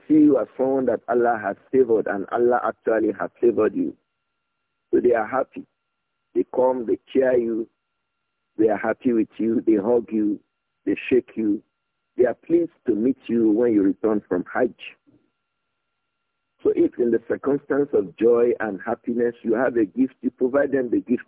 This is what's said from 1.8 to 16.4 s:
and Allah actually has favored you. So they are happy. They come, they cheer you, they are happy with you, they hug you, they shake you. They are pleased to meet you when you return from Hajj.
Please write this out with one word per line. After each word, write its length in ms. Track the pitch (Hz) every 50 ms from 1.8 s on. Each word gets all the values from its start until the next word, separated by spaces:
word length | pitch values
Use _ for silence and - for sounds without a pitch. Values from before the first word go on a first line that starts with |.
| 131 117 113 104 -
and 220 | - 101 98 92 -
Allah 300 | - 120 120 120 123 117 -
actually 480 | 113 - _ - 123 113 110 110 107 101 -
has 120 | 87 87 _ -
favored 320 | - 120 104 104 110 101 98
you. 240 | 90 87 73 - _ _ _ _ _ _ _ _ _ _ _ _ _ _ _ _ _ _ - -
So 60 | -
they 120 | 110 120 117
are 120 | 113 107
happy. 400 | 107 131 127 139 - - 90 - _ _ _ _ _ _ _ _ _ _ _ _ _ -
They 100 | 349 - _ -
come, 300 | - 123 127 131 127 113
they 140 | 104 95 - _ -
cheer 240 | - 131 131 127 127
you, 320 | 127 117 113 113 110 113 - _ _ _ _ _ _ _ _ _ _ _ _ _ _ _ _ _ -
they 100 | 107 110
are 80 | 104
happy 340 | 98 - 113 110 - - 127
with 180 | 117 113 104 - _ -
you, 220 | 104 113 113 - -
they 120 | 110 110
hug 280 | 101 95 113 123 120 110 -
you, 280 | 113 110 107 104 101 - _ _ _ _ _ _ _ _ -
they 100 | - 101 - - -
shake 220 | 135 123 - - -
you. 280 | 110 110 104 101 107 - _ _ _ _ _ _ _ _ _ _
They 100 | - 370
are 100 | - 113
pleased 420 | _ _ - 165 175 170 156 _ _ -
to 80 | - 107
meet 240 | 101 113 131 139 _ -
you 240 | - 117 117 113 110
when 240 | 104 110 123 120 110
you 80 | 101
return 400 | 95 98 92 - - 107 110 101 - -
from 160 | 92 90 87 - -
Hajj. 220 | 110 127 - - - - - - _ _ _ _ _ _ _ _ _ _ _ _ _ _ _ _ _ _ _ _ _ _ _ _ _ _ _ _ _